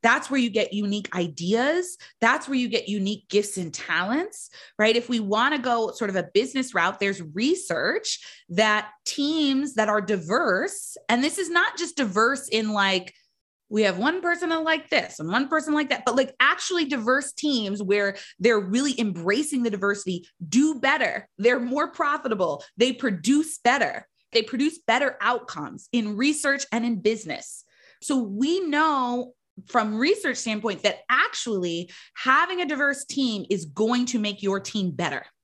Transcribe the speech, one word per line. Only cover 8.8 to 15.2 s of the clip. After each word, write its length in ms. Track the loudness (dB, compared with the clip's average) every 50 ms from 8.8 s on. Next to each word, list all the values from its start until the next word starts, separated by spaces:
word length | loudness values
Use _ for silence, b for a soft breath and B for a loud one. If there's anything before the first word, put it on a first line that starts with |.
| 0 -4 -16 _ _
teams 680 | -8 -4 -2 -2 0 0 2 2 2 2 0 0 -2 0
that 160 | 0 2 2
are 120 | 2 0
diverse, 960 | 0 0 -2 -2 -2 0 0 0 2 2 2 0 0 -2 -4 -8 -12 -14 -14 -16 _ 0
and 140 | 2 2 2
this 160 | 0 -2 -2
is 100 | -4 0
not 300 | 2 2 2 2 0 -4
just 180 | -8 -8 -2 -2
diverse 500 | -2 0 2 2 4 4 2 0 -4 -2
in, 260 | -2 0 0 0 0
like, 380 | 2 2 2 2 0 -2 -6 b b b b b _ _ _ _ _ _ _
we 140 | 0 2 2
have 140 | 2 2 2
one 240 | 0 0 0 0
person 280 | 0 -2 -2 0 0 -2 -2 0 0
like 260 | 0 0 0 0 0
this 300 | 0 0 0 -2 -8
and 100 | -8